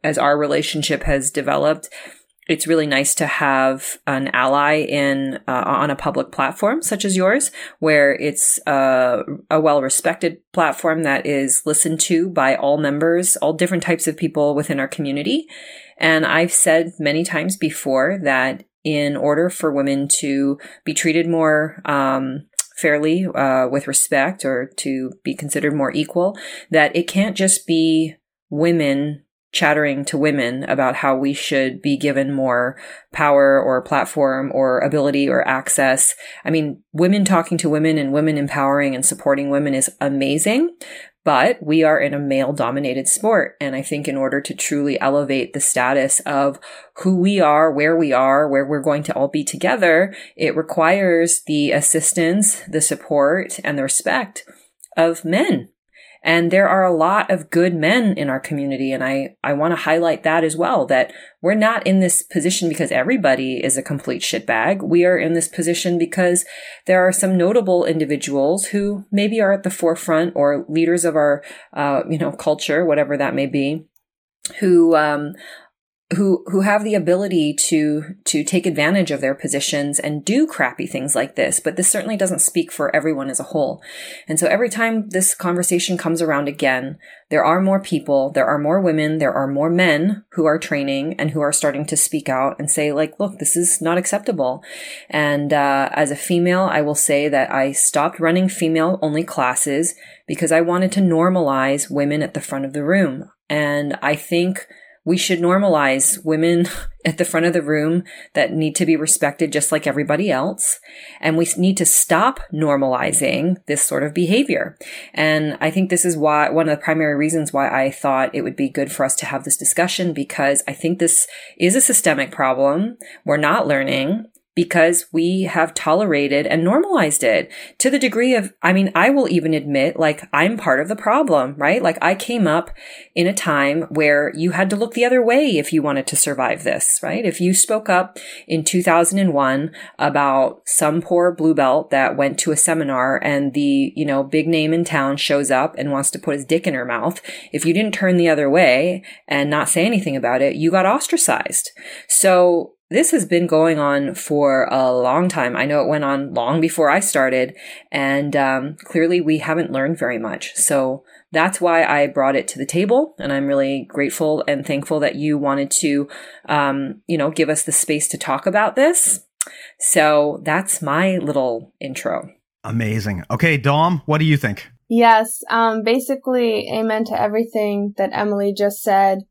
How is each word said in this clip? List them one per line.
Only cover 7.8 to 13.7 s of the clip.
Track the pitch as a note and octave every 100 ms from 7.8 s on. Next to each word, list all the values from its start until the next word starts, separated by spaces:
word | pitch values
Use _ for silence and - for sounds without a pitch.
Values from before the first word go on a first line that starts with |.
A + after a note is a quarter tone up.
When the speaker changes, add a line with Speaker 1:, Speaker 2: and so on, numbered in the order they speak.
| D#3 D3+ C#3+ C#3
Speaker 1:
it's, | D3 C#3+ - - -
uh, | C#3 C3+ C3 B2+ A#2+ - C#3+ -
a | D#3+
well-respected | D#3 D3 C3+ - - C#3+ E3+ E3+ _
platform | - D#3+ C3+ E3 D#3+
that | D#3 C#3
is | - C#3 C3+ B2
listened | - D3+ E3 D#3+
to | - E3 F#3
by | E3 C3+
all | C3+ C#3 D3
members, | D3 C#3+ E3 E3+ F3+ -
all | C#3+
different | D#3 F3+